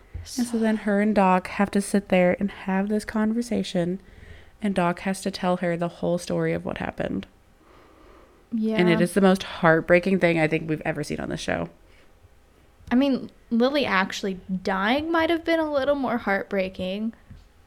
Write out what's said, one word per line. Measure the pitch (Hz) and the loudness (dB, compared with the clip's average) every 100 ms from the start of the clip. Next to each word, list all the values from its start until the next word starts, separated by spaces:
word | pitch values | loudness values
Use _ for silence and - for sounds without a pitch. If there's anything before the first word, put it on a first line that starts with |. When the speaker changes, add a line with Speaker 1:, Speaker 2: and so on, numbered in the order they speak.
| - - - - | -18 -16 -10 -6
Speaker 1:
And | 240 | -2
so | 233 | 0
then | 220 214 | 0 0
her | 208 202 | 0 2
and | 214 | 2
Doc | 208 190 185 - | 4 4 4 0
have | - 202 | -2 0
to | 202 | 0
sit | 196 202 196 | 0 0 2
there | 185 180 180 | 4 4 2
and | 202 | -2
have | - - 190 202 | -6 -4 -2 0
this | 214 - | -2 -2
conversation, | 220 214 226 240 202 196 185 170 190 - - - - - - | -2 0 0 -2 -2 -2 -2 -2 -4 -8 -20 -20 -20 -20 -6
and | 208 | -4
Doc | 185 175 175 | 0 0 0
has | 196 190 | -4 -4
to | 202 | -4
tell | 190 185 180 | -4 0 0
her | 180 170 | 0 -2
the | 170 | -4
whole | - 170 175 | -4 -2 -2
story | - 170 160 | -2 -2 0
of | 170 175 | -2 -4
what | - | -6
happened. | - - - 196 196 _ _ _ _ - - - - - - _ - | -6 -4 -4 -4 -8 _ _ _ _ -20 -20 -20 -20 -20 -20 _ -10
Speaker 2:
Yeah. | 226 220 220 | -4 -2 2
Speaker 1:
And | 180 | 4
it | 165 | 4
is | 175 | 2
the | - | 4
most | 190 190 | 4 4
heartbreaking | - - 165 160 - 175 185 190 | 0 0 4 4 6 4 4 2
thing | 170 165 | 4 4
I | 156 | 2
think | 160 160 | 0 -2
we've | 156 | -4
ever | 165 147 | -4 -4
seen | 147 - | -6 -6
on | - | -6
this | 165 | -6
show. | - - 165 - _ - - _ - _ _ _ _ _ - | -4 -4 -4 -10 _ -20 -20 _ -20 _ _ _ _ _ -2
Speaker 2:
I | 240 | 2
mean, | 277 254 - - - | 2 0 -4 -16 -4
Lily | 233 247 285 214 | 0 2 2 0
actually | 196 190 - 202 185 - 185 | 0 -2 -4 -6 -6 -6 -6
dying | 208 190 202 269 311 | -2 -2 0 0 0
might | 330 320 | 0 2
have | 339 | 0
been | 330 330 | 0 0
a | 311 | 0
little | 285 269 294 | 0 0 0
more | 254 233 | 0 -2
heartbreaking. | - 196 - 202 185 190 185 196 220 - - - - _ | 0 -2 -2 -4 -4 -6 -8 -4 -6 -8 -18 -20 -20 _